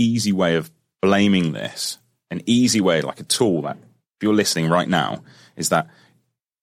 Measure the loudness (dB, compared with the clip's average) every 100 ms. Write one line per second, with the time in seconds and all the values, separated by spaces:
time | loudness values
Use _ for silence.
0 | 0 0 0 0 2 0 -4 _ _ _
1 | 0 2 4 2 0 -4 -10 -8 -10 -10
2 | _ _ _ -8 0 2 2 2 2 0
3 | -2 -8 -6 0 0 0 -4 -10 -18 _
4 | _ _ 0 2 0 -2 0 0 2 0
5 | -2 -6 -14 -20 -20 -10 -2 -2 -2 _
6 | _ _ _ _ _ _